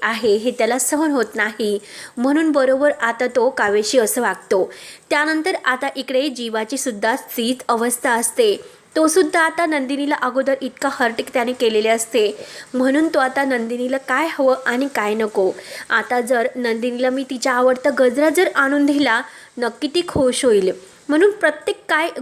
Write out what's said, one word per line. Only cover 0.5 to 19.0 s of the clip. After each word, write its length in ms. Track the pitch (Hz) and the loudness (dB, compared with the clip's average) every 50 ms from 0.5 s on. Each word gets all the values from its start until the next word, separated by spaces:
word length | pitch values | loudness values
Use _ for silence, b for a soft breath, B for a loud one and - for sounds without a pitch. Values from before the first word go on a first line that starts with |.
त्याला 280 | 247 - 226 220 233 262 | -2 0 0 0 0 0
सहन 320 | 254 - 302 294 320 311 | -2 0 0 0 0 2
होत 140 | 285 269 220 - - | 2 0 -2 -2 -2
नाही, 440 | 220 208 214 220 - 233 208 208 202 B B B B B B B B | -2 -2 -2 -2 -4 -2 -2 -2 -4 B B B B B B B B
म्हणून 340 | 240 269 285 311 330 320 | 0 2 2 2 2 2
बरोबर 400 | 294 285 262 254 262 269 285 294 277 - | 2 2 4 4 2 2 2 2 0 0
आता 260 | - 233 233 - 254 247 247 | -2 -2 -2 -2 -2 -2 0
तो 140 | 254 226 254 | 2 0 2
काव्याशी 480 | 262 - 233 208 202 208 208 208 - 262 | 2 0 0 2 2 2 0 2 2 2
असं 240 | 220 208 - 254 | 2 2 2 0
वागतो. 520 | 240 208 185 - - - 214 190 180 - B B B B B B B B | -2 -2 -2 -4 -2 0 0 0 0 -2 B B B B B B B B
त्यानंतर 460 | 320 294 302 311 311 311 311 370 381 - - | 0 0 0 0 0 0 0 -2 -4 -2 -2
आता 220 | - 254 254 285 277 - | -2 -2 -2 -2 -6 -6
इकडे 340 | 277 254 - 269 254 277 311 | -6 -6 -4 -2 -2 -2 -2
जीवाची 480 | 254 240 240 226 220 220 220 220 277 262 | -4 -6 -6 -6 -4 -4 -4 -4 -6 -6
सुद्धा 380 | - 269 226 202 208 220 240 | -4 -4 -4 -2 0 0 0
तीच 420 | 269 - - - - 233 226 254 254 - - | -2 -4 -8 -6 -2 -2 -2 -2 -2 -2 -2
अवस्था 440 | 240 226 233 247 240 - - 269 | 0 0 0 0 -2 -2 0 0
असते. 460 | 233 226 233 - - - 240 214 190 - - B B B B B - | 0 0 0 -2 0 2 2 2 2 0 -4 B B B B B 0
तो 120 | 311 311 311 | 2 2 4
सुद्धा 340 | 311 370 370 294 - 349 | 4 4 2 4 2 2
आता 240 | 320 320 311 - 339 | 0 0 0 0 -2
नंदिनीला 500 | 320 311 294 262 247 285 277 285 285 302 | 0 0 -2 -2 -2 -4 -2 -2 -2 -2
अगोदर 400 | - - 254 233 262 269 269 269 269 | -2 -2 -2 0 0 0 0 0 -2
इतका 280 | 277 247 - - - 277 | -2 -6 -6 -4 -4 -4
हर्ट 300 | 269 - 262 233 226 - 247 - - | -2 0 -2 -2 -2 -2 -6 -4 -2
त्याने 200 | 262 240 233 247 | -2 -2 -2 -2
केलेले 360 | 247 254 226 220 214 214 220 | 0 0 2 2 2 2 2
असते, 560 | 226 226 226 - - 254 214 202 208 - B B B B B B B | 2 0 0 -2 0 0 2 0 0 -4 B B B B B B B
म्हणून 340 | 254 254 269 262 294 320 330 | 0 2 2 2 2 2 2
तो 120 | 320 302 | 2 2
आता 240 | 262 254 262 277 277 | 0 0 0 0 0
नंदिनीला 540 | 269 262 240 226 226 240 240 247 254 262 277 | 0 0 -2 -2 -4 -4 -4 -4 -2 -4 -4
काय 300 | 269 - 254 262 311 330 | -2 -2 -2 0 0 -2
हवं 240 | 320 - 277 262 254 262 262 | -2 0 2 2 2 2 0
आणि 220 | - 233 247 277 285 - | -2 -2 -2 -2 -2 -2
काय 180 | 226 208 208 214 | -2 -2 -2 0
नको. 380 | 220 220 208 214 - 190 185 190 B B B B B B B | -2 -2 -2 0 0 0 0 0 B B B B B B B
आता 320 | - 226 214 - 254 247 | 0 0 0 0 -2 -2
जर 260 | 240 220 262 233 233 254 - | 0 0 0 0 0 -2 -2
नंदिनीला 540 | 254 247 233 226 226 226 254 240 240 254 254 | -4 -2 -2 -2 -2 -2 -4 -2 -2 -2 -2
मी 140 | 254 269 269 262 | 0 -2 -4 -6
तिच्या 240 | 277 247 - 269 254 | -6 -4 -2 0 2
आवडता 360 | 247 254 254 254 254 - 294 269 233 | 2 4 2 2 2 0 0 2 4
गजरा 300 | 262 247 226 262 294 320 | 2 2 4 2 2 2
जर 200 | 302 339 370 349 - | 4 2 2 2 2
आणून 300 | - 277 269 277 294 285 | 2 0 2 2 2 4
दिला, 360 | 285 294 285 | 4 4 2